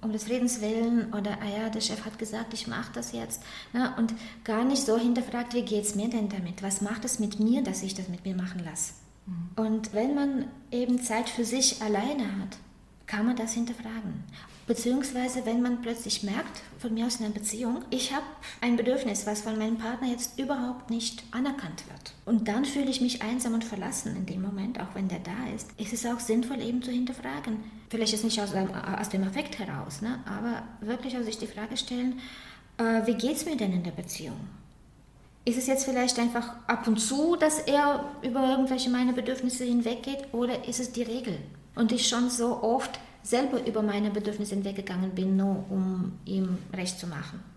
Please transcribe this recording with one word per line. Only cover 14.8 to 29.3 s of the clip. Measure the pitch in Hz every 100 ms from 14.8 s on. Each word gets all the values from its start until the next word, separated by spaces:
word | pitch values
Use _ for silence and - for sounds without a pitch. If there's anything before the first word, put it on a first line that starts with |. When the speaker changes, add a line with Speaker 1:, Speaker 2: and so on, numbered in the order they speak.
| 240 254 269 247 254 254 220
Speaker 1:
wenn | 233
man | 247 240
plötzlich | 226 233 - -
merkt, | 196 214 320 - - -
von | 240
mir | 220 233
aus | 233
in | 220
einer |
Beziehung, | 208 202 214 240 254 -
ich | 262 -
hab | 277 294 - - -
ein | 240 233
Bedürfnis, | 233 269 254 202 -
was | 214
von | 226 220
meinem | 214 226
Partner | 226 240 254
jetzt | 240 - -
überhaupt | 269 277 247 254 -
nicht | 233 - - -
anerkannt | 247 277 269 165 160 -
wird. | - - -
Und | - 226 220
dann | 208
fühle | 277 294 262
ich | 254
mich | 247 -
einsam | 214 247 240
und | 226
verlassen | 226 196 185 175 -
in | 185 185
dem | 185
Moment, | 190 196 202 254
auch | 185
wenn | 190 190
der | 175
da | 175 196 254
ist. | 220 - -
Es | 208
ist | 240 240
auch | 233
sinnvoll, | - 226 240 262
eben | 214 247
zu | 247
hinterfragen. | 247 247 247 262 285 285 214 - - -
Vielleicht | 226 214
ist | 214
nicht | 226 214
aus | 202
dem, | 190 190
aus | 185 - 196 -
dem | 196
Affekt | 190